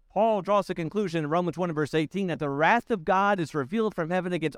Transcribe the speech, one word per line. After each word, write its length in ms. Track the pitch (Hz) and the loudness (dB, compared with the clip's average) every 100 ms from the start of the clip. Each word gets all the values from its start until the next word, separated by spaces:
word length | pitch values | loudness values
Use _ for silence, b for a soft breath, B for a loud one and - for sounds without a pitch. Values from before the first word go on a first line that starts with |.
| _ | _
Paul 320 | 185 226 208 | 0 2 2
draws 260 | 175 202 185 | 2 0 0
the 60 | |
conclusion 500 | 175 165 208 196 165 | -4 -2 -2 0 -2
in 60 | 147 | 0
Romans 280 | 170 175 160 | 0 0 -2
one 120 | 175 | -2
and 40 | |
verse 200 | 151 143 | 0 0
eighteen 340 | 156 156 185 185 | 0 0 -2 -2
that 100 | 147 | -2
the 120 | 147 | -2
wrath 400 | 139 165 233 - | 2 4 4 2
of 140 | 214 | -2
God 360 | 156 190 202 196 | 2 2 4 2
is 140 | 156 | 0
revealed 400 | 156 131 220 214 | -2 -2 -2 -2
from 160 | 180 160 | -2 -2
heaven 220 | 185 180 | -2 -2
against 240 | 175 156 | -2 -4